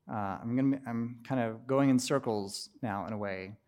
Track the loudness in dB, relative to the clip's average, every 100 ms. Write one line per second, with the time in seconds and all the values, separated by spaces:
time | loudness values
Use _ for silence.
0 | -8 -4 -4 -4 -2 2 2 0 -2 -4
1 | -4 -6 -4 0 0 -2 0 4 6 6
2 | 4 0 2 0 -2 -8 -12 -8 -4 -4
3 | -4 -4 -4 -6 -8 -14